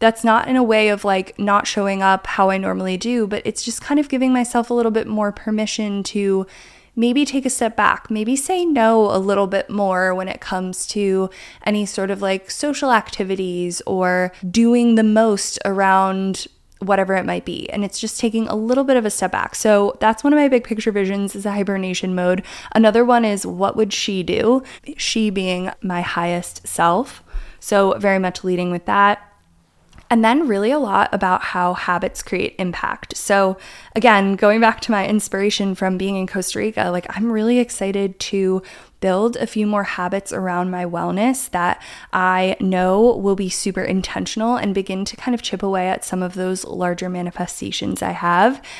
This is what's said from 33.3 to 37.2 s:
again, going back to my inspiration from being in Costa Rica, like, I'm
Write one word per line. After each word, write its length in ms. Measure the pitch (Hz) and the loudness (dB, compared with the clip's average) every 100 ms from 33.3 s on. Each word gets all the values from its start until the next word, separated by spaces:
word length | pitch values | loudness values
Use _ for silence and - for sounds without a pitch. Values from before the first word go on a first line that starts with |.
| 196 196 190 - - - 226 | 2 2 0 -10 -20 -6 2
again, 400 | 233 208 196 196 | 6 6 4 4
going 240 | 208 220 | 4 6
back 220 | 226 226 | 4 2
to 80 | - | -2
my 180 | 208 190 | -2 2
inspiration 640 | 214 - 196 202 - 196 | 0 -2 -2 0 0 -2
from 220 | 185 190 185 | -2 -2 -2
being 200 | 190 196 | -2 -4
in 100 | 185 | -4
Costa 320 | 202 180 208 | -4 -6 -4
Rica, 320 | 208 220 185 | -4 -2 -2
like, 160 | 180 170 | -2 -4
I'm 160 | 185 | -4